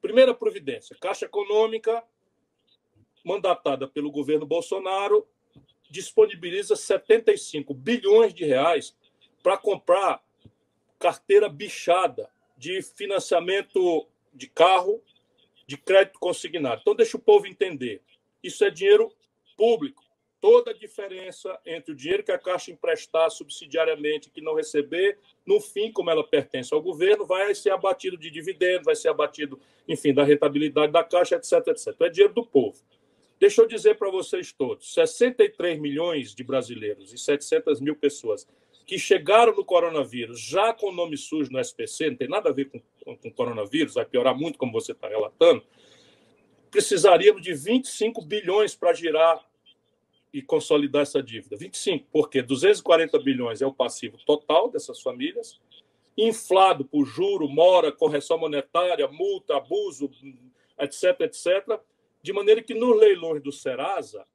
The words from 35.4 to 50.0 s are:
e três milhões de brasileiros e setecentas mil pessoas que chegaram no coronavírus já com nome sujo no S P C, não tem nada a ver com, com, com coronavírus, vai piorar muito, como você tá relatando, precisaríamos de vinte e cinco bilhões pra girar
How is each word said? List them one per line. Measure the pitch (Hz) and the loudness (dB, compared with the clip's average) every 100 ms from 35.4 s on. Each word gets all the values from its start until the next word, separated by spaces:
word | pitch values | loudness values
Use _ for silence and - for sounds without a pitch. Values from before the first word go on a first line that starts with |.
e | 208 | 2
três | - 175 156 | 2 -4 -4
milhões | 147 143 175 156 110 | -6 -4 -4 -4 -8
de | 104 127 | -14 -4
brasileiros | 135 113 113 104 98 - | -4 -4 -10 -8 -10 -14
e | 117 | -10
setecentas | - 143 - 160 156 139 | -4 -4 0 -2 0 -2
mil | 143 147 | -2 -2
pessoas | 143 - 113 104 - _ _ _ - | -4 -4 -8 -8 -10 _ _ _ -10
que | 185 | -10
chegaram | - 190 147 220 233 | 0 0 6 6 6
no | 202 190 | 2 0
coronavírus | 180 165 156 123 120 113 120 | 2 2 -2 -6 -8 -12 -12
já | 117 165 220 | -6 0 0
com | 220 202 | -2 -8
nome | 175 170 143 | -6 -8 -8
sujo | - 156 131 | -8 -6 -4
no | 131 | -6
S | 127 - | -8 -10
P | 113 | -12
C, | - 156 | -6 -6
não | 127 | -4
tem | 127 | -6
nada | 190 175 | -2 -2
a | |
ver | 131 139 | -4 -8
com, | - _ _ | -10 _ _
com, | - - | -20 -18
com | 117 | -16
coronavírus, | - 120 110 101 147 151 123 | -6 -6 -6 -6 -4 -2 -4
vai | 113 | -2
piorar | 123 127 127 | 0 0 0
muito, | 160 - | -6 -6
como | 123 | -6
você | 110 - | -6 -8
tá | - 101 | -12 -8
relatando, | 110 104 _ 165 123 _ _ _ _ _ _ _ _ _ _ _ | -6 -6 _ 4 4 _ _ _ _ _ _ _ _ _ _ _
precisaríamos | - - 190 190 170 196 208 | -2 0 4 6 8 6 4
de | 175 | -6
vinte | 147 160 254 254 | -8 -2 -2 -2
e | |
cinco | - 214 233 | -4 -4 -4
bilhões | 156 208 175 202 214 - | -8 -6 -2 0 0 0
pra | 175 | -2
girar | 165 170 151 165 165 _ _ _ _ _ _ | 0 -2 2 4 2 _ _ _ _ _ _